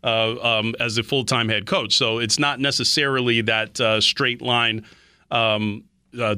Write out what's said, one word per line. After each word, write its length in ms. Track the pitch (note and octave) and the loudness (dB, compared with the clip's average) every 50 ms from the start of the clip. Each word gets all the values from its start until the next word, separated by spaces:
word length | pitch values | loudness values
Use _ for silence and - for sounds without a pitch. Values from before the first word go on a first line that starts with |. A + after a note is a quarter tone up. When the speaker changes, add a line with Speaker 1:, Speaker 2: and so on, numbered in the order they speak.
| - | -2
Speaker 1:
right. 320 | B2 A2+ A2+ A2+ A2+ A#2 B2 A#2 | 0 0 2 2 0 -2 -2 -2
Speaker 2:
uh, 160 | A#2 A2+ A2 | 0 0 0
um, 160 | G#2+ A2+ A2 - | 0 -2 -2 -2
as 200 | A#2+ A#2+ G#2+ A#2 | -4 -4 -2 -2
a 40 | A2 | -2
full-time 460 | - C#3+ C3+ A#2+ - C3+ A#2+ A2+ A2 | 0 0 -2 0 0 0 0 2 0
head 160 | A2 G#2 G2+ | 0 -2 -2
coach. 300 | - F#3+ F#3 B2 G2 - | -2 -2 -2 0 0 0
So 220 | - B2+ A2+ A2+ A#2 | 2 2 2 0 0
it's 200 | A#2+ G#2+ - - | -2 0 0 0
not 220 | D3 C#3+ C#3 B2 | 0 0 0 0
necessarily 800 | C3+ C#3 C3+ - B2 - - D#3 C#3+ C#3 C3+ C3 B2 A#2+ A#2 A2+ A2 | 0 0 0 0 0 0 0 2 2 2 2 0 2 2 2 2 2
that, 380 | A2 A2 A2 A2 - - - | 2 0 0 0 -2 -2 -2
uh, 200 | B2 A2 A2 A2 G#2+ | 0 2 2 2 2
straight 400 | - - - C#3 B2 A#2+ A#2+ - | 0 0 0 0 -2 -2 -2 -2
line, 420 | B2 A#2+ A#2+ A#2 A2+ A2+ A2 A2 - - _ _ _ _ _ _ - | 0 0 2 2 0 -2 -4 -8 -12 -20 _ _ _ _ _ _ -4
um, 540 | - A#2 A2+ A2 G#2+ G#2+ G#2+ G#2+ G2+ - - _ _ _ _ _ - A#2+ | -2 0 2 2 2 0 0 -2 -4 -6 -10 _ _ _ _ _ -8 -4
uh, 160 | A#2+ G#2+ G#2 | -2 -2 -2